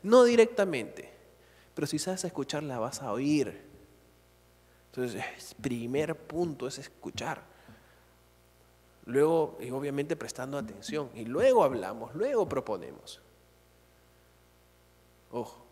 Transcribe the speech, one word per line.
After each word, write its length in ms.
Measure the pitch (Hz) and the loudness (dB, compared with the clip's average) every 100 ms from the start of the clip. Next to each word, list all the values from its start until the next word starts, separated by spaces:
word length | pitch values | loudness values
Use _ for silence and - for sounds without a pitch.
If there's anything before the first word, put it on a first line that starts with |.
no 220 | 196 247 | 6 8
directamente, 880 | 240 233 226 233 196 139 107 - - - - - - - - | 10 8 6 6 0 0 -4 -10 -16 -18 -20 -20 -20 -20 -14
pero 120 | - 147 | -6 -2
si 140 | 151 | -2
sabes 240 | - 185 175 | -4 -4 -4
escuchar, 380 | - 135 147 | -6 -6 -4
la 160 | 147 123 | -4 -4
vas 220 | 117 - | -4 -4
a 100 | 127 | -4
oír. 560 | 110 143 151 113 - - - - - _ _ _ _ _ _ _ - _ | -2 2 2 2 -4 -16 -20 -20 -20 _ _ _ _ _ _ _ -20 _
Entonces, 360 | - 123 98 - - | -6 -4 -4 -8 -12
es, 160 | - | -16
primer 600 | - 127 120 117 139 156 156 | -8 -6 -4 -2 -2 -2 -4
punto 520 | - 156 175 135 131 | -6 -4 -4 -4 -8
es 120 | 139 | -10
escuchar. 640 | 135 - - - - - - - - - - - _ _ _ _ _ _ _ _ _ _ - | -14 -14 -12 -8 -8 -8 -12 -20 -20 -20 -20 -20 _ _ _ _ _ _ _ _ _ _ -2
Luego, 520 | 131 151 165 151 - | 4 4 4 0 -4
y 100 | 123 | -8
obviamente 460 | 135 143 139 151 160 | -6 -4 -4 -4 -4
prestando 420 | 120 - 131 143 | -6 -8 -6 -6
atención, 520 | 110 98 - 151 135 | -8 -10 -8 -6 -6
y 120 | 104 113 | -10 -6
luego 380 | 143 262 247 | 2 4 6
hablamos, 520 | 143 123 92 113 110 147 | 6 2 -6 -8 -8 -4
luego 340 | 247 254 156 | -2 0 0
proponemos. 720 | 131 117 98 65 - - - - _ _ _ _ _ _ _ _ _ _ _ _ _ _ _ _ _ _ _ - | -2 -4 -6 -8 -16 -18 -20 -20 _ _ _ _ _ _ _ _ _ _ _ _ _ _ _ _ _ _ _ -10
Ojo. 360 | 117 110 - - | -8 -8 -10 -20